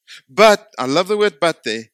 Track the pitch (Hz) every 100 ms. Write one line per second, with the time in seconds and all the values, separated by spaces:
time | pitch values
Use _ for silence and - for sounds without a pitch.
0 | _ - _ 131 220 202 _ - 127 151
1 | 185 208 208 156 170 160 120 113 110